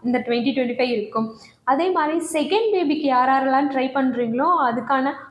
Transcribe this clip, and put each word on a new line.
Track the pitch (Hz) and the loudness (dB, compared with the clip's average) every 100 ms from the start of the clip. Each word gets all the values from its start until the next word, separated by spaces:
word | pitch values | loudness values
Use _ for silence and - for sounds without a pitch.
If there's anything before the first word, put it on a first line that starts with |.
இந்த | 240 247 | -2 -2
twenty | 240 240 269 | 0 -2 0
twenty-five | 262 240 240 247 | 0 -2 0 0
இருக்கும். | 220 202 220 220 - - _ | -2 -2 -4 -4 -8 -20 _
அதே | - 269 370 | -2 0 2
மாதிரி | 359 302 330 320 | 0 0 -2 -2
செகண்ட் | 311 285 403 453 | -2 0 0 2
பேபிக்கு | 370 302 311 277 | 2 0 0 2
யார் | 247 262 | 2 4
யாரெல்லாம் | 269 269 262 285 | 2 2 2 0
ட்ரை | 262 262 | 0 -2
பண்றீங்களோ | 277 262 233 233 240 320 339 | 0 0 0 -2 0 2 2
அதுக்கான | 254 233 226 269 269 330 - | 2 0 0 0 0 -4 -10